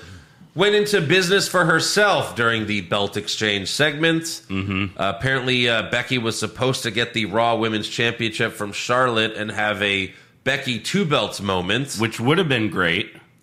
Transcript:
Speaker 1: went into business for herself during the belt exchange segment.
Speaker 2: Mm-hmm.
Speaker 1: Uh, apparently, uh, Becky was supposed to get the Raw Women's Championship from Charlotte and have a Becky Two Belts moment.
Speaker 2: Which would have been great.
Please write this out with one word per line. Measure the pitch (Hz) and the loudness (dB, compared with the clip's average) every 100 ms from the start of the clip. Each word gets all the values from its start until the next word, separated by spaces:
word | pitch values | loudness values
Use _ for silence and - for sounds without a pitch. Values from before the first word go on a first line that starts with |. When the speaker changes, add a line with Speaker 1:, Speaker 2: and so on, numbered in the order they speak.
| - - - - - 143 | -18 -20 -20 -20 -10 0
Speaker 1:
went | 202 | 4
into | 208 208 196 | 4 4 2
business | 143 185 175 196 - | 4 2 4 2 2
for | 185 170 | 2 4
herself | 160 - 202 208 156 104 | 4 2 2 4 2 0
during | - 117 113 104 | 0 2 2 0
the | 104 | -2
belt | 85 104 101 107 | 0 0 0 -4
exchange | 104 - 107 101 92 | -6 -2 0 0 -2
segment. | - 151 147 165 165 | 0 0 2 2 2
Speaker 2:
Mm-hmm. | 160 - - 95 95 95 101 - | -2 -10 -6 -4 -2 -2 -2 -2
Speaker 1:
Uh, | 95 - | -4 0
apparently, | 135 135 127 127 123 | 0 0 0 2 2
uh, | 113 92 | 2 0
Becky | 120 - 127 | -2 0 -2
was | 113 110 | -2 -4
supposed | 104 - 131 123 | -6 -2 -2 0
to | 120 | -2
get | 101 117 | -2 -2
the | 113 104 | -2 -2
Raw | 107 117 113 | 2 2 2
Women's | 113 107 101 | 0 -2 -4
Championship | - 117 117 113 - 113 | -2 -2 0 -4 -2 -4
from | - 104 | -4 -8
Charlotte | 98 - 123 127 113 110 110 | -6 -2 2 2 2 0 -2
and | 107 | -6
have | 107 107 98 | -2 -2 0
a | 101 98 95 - - _ | 2 0 -2 -8 -20 _
Becky | 127 135 127 113 | -4 -2 -2 -6
Two | - 185 | -2 0
Belts | 165 139 101 - | 2 2 0 -4
moment. | 98 92 90 113 139 95 | -2 0 0 -2 -2 -2
Speaker 2:
Which | 113 - | -2 0
would | 117 170 | 2 2
have | 165 | 2
been | 127 107 | 0 0
great. | 92 87 90 - - - _ | 0 0 0 -4 -12 -20 _